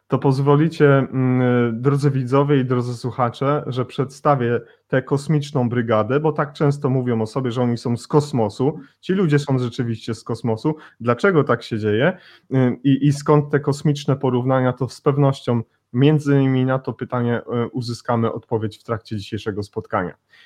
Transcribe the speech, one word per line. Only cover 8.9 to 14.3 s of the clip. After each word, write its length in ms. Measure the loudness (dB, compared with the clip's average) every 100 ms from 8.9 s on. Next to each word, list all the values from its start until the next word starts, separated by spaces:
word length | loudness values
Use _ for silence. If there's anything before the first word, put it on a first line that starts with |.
| _
Ci 120 | -4
ludzie 260 | 0 2 2
są 200 | 2 -2
rzeczywiście 560 | -2 -4 -4 -4 -6
z 100 | -10
kosmosu. 520 | -8 -6 -2 -2 -2 -4 -8 -8
Dlaczego 440 | -2 2 2 2
tak 180 | 2 0
się 160 | -2 -4
dzieje, 400 | 0 2 2 -2 -12 -20 -4
ym, 280 | 0 2 2
i, 220 | 2 2 2
i 60 |
skąd 380 | 0 2 2 2
te 100 | -2
kosmiczne 560 | -2 -2 -2 -2 -2 -2
porównania, 560 | 0